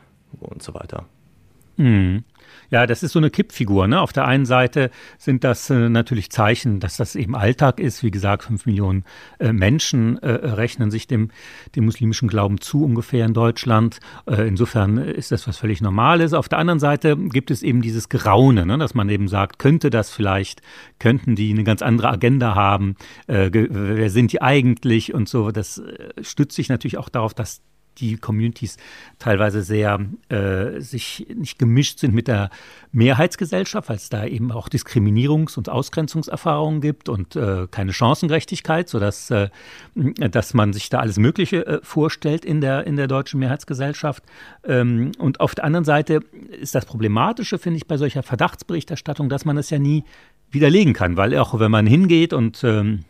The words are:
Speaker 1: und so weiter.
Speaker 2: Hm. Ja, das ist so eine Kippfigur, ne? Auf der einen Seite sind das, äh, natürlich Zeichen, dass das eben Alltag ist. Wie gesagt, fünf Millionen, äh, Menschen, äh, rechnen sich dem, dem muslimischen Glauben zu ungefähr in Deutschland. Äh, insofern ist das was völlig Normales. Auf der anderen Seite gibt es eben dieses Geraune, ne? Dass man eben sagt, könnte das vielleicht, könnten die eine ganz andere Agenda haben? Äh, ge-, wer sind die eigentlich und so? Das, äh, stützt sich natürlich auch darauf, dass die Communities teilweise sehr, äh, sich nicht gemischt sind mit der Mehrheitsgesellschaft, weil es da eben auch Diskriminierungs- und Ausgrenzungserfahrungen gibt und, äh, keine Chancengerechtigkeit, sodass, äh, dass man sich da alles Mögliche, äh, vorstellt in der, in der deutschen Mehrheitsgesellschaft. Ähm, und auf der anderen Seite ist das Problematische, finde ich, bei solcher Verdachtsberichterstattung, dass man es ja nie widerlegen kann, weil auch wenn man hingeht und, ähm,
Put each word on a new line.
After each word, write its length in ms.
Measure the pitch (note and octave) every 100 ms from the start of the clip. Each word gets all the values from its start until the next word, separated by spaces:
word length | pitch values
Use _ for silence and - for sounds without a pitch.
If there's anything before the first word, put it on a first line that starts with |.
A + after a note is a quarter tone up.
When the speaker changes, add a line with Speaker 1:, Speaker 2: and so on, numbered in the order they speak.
| _ _ _ -
Speaker 1:
und 240 | - -
so 100 | -
weiter. 320 | - - - - _ _ _ _ _ _ -
Speaker 2:
Hm. 480 | C3 G#2 F#2 F#2+ - _ - - -
Ja, 160 | A#2+ A#2+
das 160 | A#2
ist 100 | E3+
so 60 | E3+
eine 120 | D#3
Kippfigur, 560 | - - - A2 G2 F#2+
ne? 120 | E3
Auf 120 | F3
der 140 | C3+ C3
einen 200 | C3+ B2+
Seite 440 | B2+ B2+ D3+ C3 - - -
sind 260 | - C3
das, 260 | C3+ A2+ -
äh, 180 | B2+ A#2
natürlich 420 | A2+ A2+ A2+ -
Zeichen, 500 | - G#2 B2 B2 G2
dass 160 | F2+ -
das 180 | A#2+
eben 220 | - F#2+ B2+
Alltag 420 | G2+ B2+ C#3 -
ist. 240 | C3 -
Wie 80 | A2+
gesagt, 340 | F#2+ G2 G2+
fünf 200 | - G#2 -
Millionen, 380 | G2+ G2 F#2+ - - - -
äh, 140 | A2+
Menschen, 640 | A2 F#2+ D#3 - C3+ A2+ B2
äh, 80 | C#3+
rechnen 600 | A2+ C#3+ G#2+ A#2 - G#2+
sich 160 | A2 -
dem, 240 | A2+ A2 - - - - -
dem 80 |
muslimischen 440 | A2+ - A2 G#2+ A2
Glauben 320 | G#2 G2+ G2+
zu 240 | - C#3+
ungefähr 420 | D3+ A2+ - B2 A2+
in 80 |
Deutschland. 640 | A2 A#2 A#2 B2+ A2 A#2 - - - -
Äh, 200 | G#2 A2
insofern 500 | F#2+ A#2 A#2+ G2 A2
ist 320 | D3 - -
das 160 | - -
was 100 | -
völlig 240 | A2 G2+
Normales. 500 | G#2 G2 B2+ E3+ E3
Auf 160 | D#3 -
der 100 | -
anderen 220 | E3 E3
Seite 360 | C#3+ D3 D#3 D3
gibt 340 | - B2 -
es 120 | C3+
eben 200 | E3 B2
dieses 260 | A2+ A2+ -
Geraune, 580 | B2+ A2 G2+ C3+ A2 E2+
ne? 120 | C3
Dass 160 | D3
man 140 | A#2 G2+
eben 200 | G2+ G2
sagt, 300 | G2+ G2 -
könnte 320 | C3+ D#3+ D3
das 200 | A#2 G#2
vielleicht, 520 | - G2 G2 G2 - - - - _
könnten 360 | A2+ C3 - G#2
die 160 | G#2+
eine 120 | G#2+
ganz 180 | G#2+ G#2
andere 260 | C3 A#2 A#2
Agenda 460 | G#2 B2 C3+ A#2+
haben? 420 | G2 G2 G2+ G2 G2 - - -
Äh, 240 | G#2 F#2+
ge-, 180 | A2 A2
wer 400 | G2 G2+ G#2+ A2
sind 220 | G#2 A#2
die 100 | -
eigentlich 680 | B2+ C#3+ B2+ A2+ B2+ A2+ -
und 160 | - G#2
so? 220 | B2 G#2+
Das, 280 | A2+ G2 -
äh, 440 | - - - -
stützt 340 | - - C#3+ -
sich 120 | C#3+
natürlich 300 | B2 B2+ -
auch 100 | -
darauf, 260 | B2 A2
dass 280 | - A2 - _ _ _ -
die 180 | A#2 A2
Communities 600 | - G#2+ A#2 - G2+ - - - - _
teilweise 420 | A#2+ G2 G#2 G#2
sehr, 380 | F2 G#2+ G#2 G2+ G2+ - -
äh, 520 | G#2+ G2 F#2+ A2+ -
sich 480 | C3+ A#2+ - - -
nicht 280 | A#3 C#3+ -
gemischt 400 | A#2 A#2+ C#3+ -
sind 120 | C#3
mit 140 | G#2+ A#2
der 240 | G#2+ G2 - - - -
Mehrheitsgesellschaft, 1000 | A#2+ A#2+ B2+ F3+ - E3 F#3 F#3+ G#3+ -
weil 60 |
es 140 | G#2+ -
da 180 | G#2+ A2+
eben 240 | A#2 A#2+
auch 180 | A2+ -
Diskriminierungs- 880 | - - B2 G#2 G#2+ C#3 D#3 D#3 -
und 120 | G2+
Ausgrenzungserfahrungen 1120 | B2+ C3 - D3+ E3 - D3+ E3+ D3 D#3 D#3
gibt 280 | D3 D3 -
und, 280 | G#2+ F#2 D#3
äh, 320 | G#2+ F#2+ F#2
keine 220 | - F#2+
Chancengerechtigkeit, 960 | F#2 A#2+ D3+ D#3+ D#3 - F#3 - D#3+ F3+
sodass, 420 | A2+ G2+ - -
äh, 180 | G#2+ G2+ - - - -
dass 600 | A3 C3+ - A#2+ A#2+ -
man 180 | A#2+ G#2
sich 160 | G2+ -
da 100 | A#2+
alles 200 | A2+ F#2+
Mögliche, 460 | A2+ E3+ F3 F#3 -
äh, 140 | D3
vorstellt 600 | - D#3+ D3+ - D3+ D#3+
in 160 | - D#3
der, 240 | C3+ C3+
in 120 | E3 C#3+
der 100 | C3+
deutschen 320 | C3+ C3+ C#3
Mehrheitsgesellschaft. 840 | C3 C#3+ - C3 C#3 D3 D3+ - _ - - - C4
Ähm, 460 | B2+ B2 A#2 C3 -
und 200 | C#3 -
auf 160 | D3
der 80 | -
anderen 220 | D3+ E3+
Seite 340 | D3+ D3 D3+ D#3 - - -
ist 240 | G3+ C3
das 120 | C#3 -
Problematische, 720 | B2 G#2+ G#2 E3+ A#3 G#3 F#3+
finde 180 | F3+ E3
ich, 100 | -
bei 100 | D3
solcher 280 | C#3+ C3+
Verdachtsberichterstattung, 1040 | - A#2 F3 - - E3+ - D#3 - D3 C#3
dass 160 | C#3
man 120 | D#3+ D3
es 140 | C#3
ja 80 | D3
nie 240 | C#3+ D3+ - - _ _ _
widerlegen 440 | C#3 D3 F#3 E3+
kann, 220 | - F2+ E2+
weil 220 | G2+ C#3+
auch 220 | A#2+ A2
wenn 100 | A2
man 160 | A2 G#2+
hingeht 460 | D3 F#3+ E3 E3
und, 320 | D3 A2+ -
ähm, 400 | A#2+ G#2+ G#2 G#2 D#2